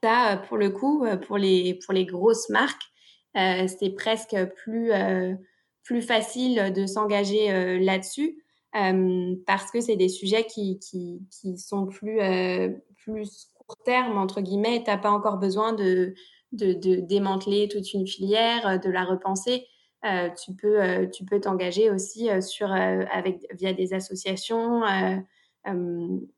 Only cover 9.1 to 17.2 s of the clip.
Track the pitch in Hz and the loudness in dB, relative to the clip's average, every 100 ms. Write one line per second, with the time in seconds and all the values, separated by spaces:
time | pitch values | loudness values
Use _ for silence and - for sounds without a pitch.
9.1 | 185 180 185 - 196 - 240 233 208 185 | 2 -2 -4 0 -2 0 -4 0 2 2
10.1 | 185 196 220 220 - 202 190 - 185 175 | 0 0 0 0 -4 -4 -4 -8 -10 -10
11.1 | 175 190 - 196 180 - 202 190 190 208 | -12 -16 -12 -10 -10 -6 -4 -4 -6 -4
12.1 | 220 196 185 185 180 185 185 - _ - | 0 2 2 0 0 -2 -4 -14 _ -10
13.1 | 220 208 - - _ _ - - 247 247 | -8 -8 -12 -20 _ _ -8 0 2 2
14.1 | 208 190 190 185 196 214 240 233 202 208 | 0 -2 -2 -2 0 0 0 0 0 2
15.1 | 208 214 196 196 190 220 226 190 185 180 | 2 0 0 -2 0 0 0 2 2 0
16.1 | 185 - _ _ 226 202 180 185 185 175 | -4 -20 _ _ -2 0 0 2 2 2
17.1 | 202 | 0